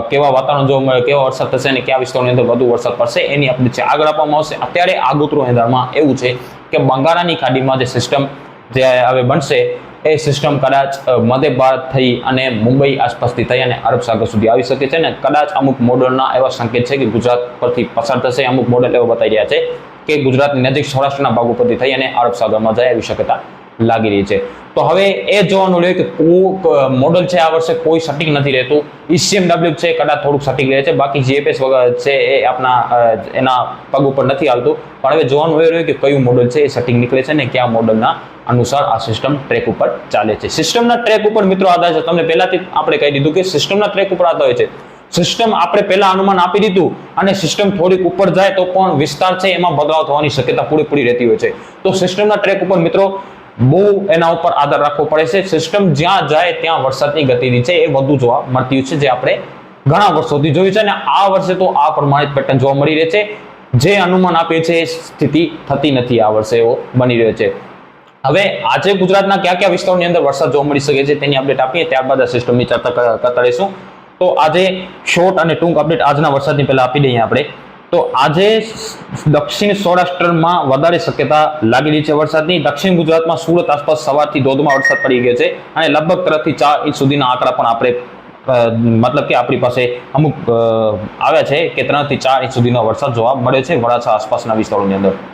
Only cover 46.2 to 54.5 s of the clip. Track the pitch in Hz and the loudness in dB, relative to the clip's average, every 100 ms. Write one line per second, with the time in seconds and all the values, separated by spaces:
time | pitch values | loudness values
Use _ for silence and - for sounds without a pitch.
46.2 | 196 190 175 202 208 185 147 - - - | 2 2 2 2 2 2 0 -2 -10 -2
47.2 | 190 190 156 - 202 - 180 185 175 185 | 0 0 -2 -2 -2 0 2 2 0 0
48.2 | 190 165 190 190 180 190 185 139 147 - | 0 2 2 0 0 0 2 0 -2 -2
49.2 | 185 185 190 175 175 143 147 156 151 143 | -2 0 -2 0 0 0 0 0 0 0
50.2 | 151 - 127 160 135 151 147 143 120 123 | -2 -2 -2 -2 0 0 0 0 0 2
51.2 | 117 107 113 92 - - 190 190 180 185 | 2 2 0 -4 -14 -6 -2 0 -2 0
52.2 | 208 208 190 196 180 185 165 170 196 190 | 0 0 0 -2 0 0 2 2 0 -2
53.2 | - - - - 127 170 208 196 190 165 | -14 -20 -14 0 2 4 4 2 2 2
54.2 | 165 170 175 | 2 0 0